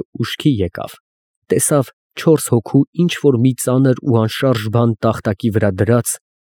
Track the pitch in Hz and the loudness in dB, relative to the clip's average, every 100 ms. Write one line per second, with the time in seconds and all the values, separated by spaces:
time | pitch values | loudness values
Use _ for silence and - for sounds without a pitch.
0 | - - 113 - 151 107 87 - - - | -4 -10 -8 -2 -2 0 -4 -6 -14 -16
1 | _ _ _ _ - - - 147 - _ | _ _ _ _ -2 -2 2 0 -2 _
2 | _ - 165 151 - 117 - 139 - - | _ -4 2 2 2 -2 2 0 0 -2
3 | 175 - 147 117 131 123 127 127 135 123 | -2 2 0 2 2 0 -2 2 2 0
4 | 143 113 110 - 135 113 107 120 117 107 | 0 2 0 0 -2 -2 -2 0 0 0
5 | 113 - 110 110 113 101 101 92 104 120 | -2 -2 -6 -4 -2 0 0 0 0 0
6 | - - _ _ | 0 -10 _ _